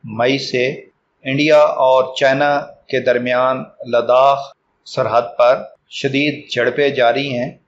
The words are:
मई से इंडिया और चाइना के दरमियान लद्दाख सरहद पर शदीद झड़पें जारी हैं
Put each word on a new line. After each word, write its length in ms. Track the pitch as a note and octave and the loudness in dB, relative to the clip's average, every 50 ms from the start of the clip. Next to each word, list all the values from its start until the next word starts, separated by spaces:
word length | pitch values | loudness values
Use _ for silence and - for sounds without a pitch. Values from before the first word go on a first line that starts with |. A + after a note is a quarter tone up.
| - | -16
मई 340 | A2+ G#2+ A2+ A#2+ C3 C#3 C3+ | -14 -4 -2 -2 -2 -2 -4
से 240 | - - - B2 B2 C3 - - - _ _ _ _ _ _ _ _ | -6 -6 -4 -2 -2 -2 -4 -8 -16 _ _ _ _ _ _ _ _
इंडिया 340 | C3+ C3+ C#3+ D3 D#3 D3+ D3+ | -6 -4 -2 2 4 4 4
और 560 | D3+ D3+ - - C3+ C3 C3 C3 B2+ B2+ - - | 4 2 2 0 2 4 4 4 2 0 -2 0
चाइना 380 | C#3+ C3+ C3+ C#3+ D3 D3 C#3+ C#3+ C#3+ - - _ _ _ | 0 0 2 2 0 0 0 -2 -4 -8 -18 _ _ _
के 100 | - B2+ | -4 -2
दरमियान 640 | A#2+ B2+ A#2+ B2 B2 B2 B2 B2 B2+ C3 C3 B2+ - - _ _ - A#2+ | 0 0 0 0 0 -2 0 0 0 0 -2 -4 -8 -14 _ _ -8 -2
लद्दाख 600 | A#2 A#2+ A#2 A#2 B2 B2+ C3+ C#3 C#3 C3+ - - - _ _ _ _ _ _ | -2 -2 2 2 4 4 4 4 2 0 -4 -14 -20 _ _ _ _ _ _
सरहद 380 | - - C3+ C3 A2 A2 A#2+ A#2 - | -12 -6 -6 -4 0 0 -2 -2 -2
पर 440 | - - B2 A#2+ C3+ - G2+ - _ _ _ _ | 0 2 4 4 4 2 -2 -14 _ _ _ _
शदीद 500 | - - - C#3 C3 C#3 D3 D3 C3 C3 - - | -14 -8 -6 -4 -2 -2 -2 -2 -4 -8 -12 -8
झड़पें 420 | - B2+ A#2+ B2 A#2+ - C#3+ C#3 C3 | -4 -2 -2 0 0 0 0 0 0
जारी 340 | B2+ B2 A#2 A#2+ C3+ C#3 C#3+ | 2 0 2 2 0 -4 -6
हैं 200 | B2+ A#2+ B2 D#3 - _ _ | -6 -6 -6 -8 -10 _ _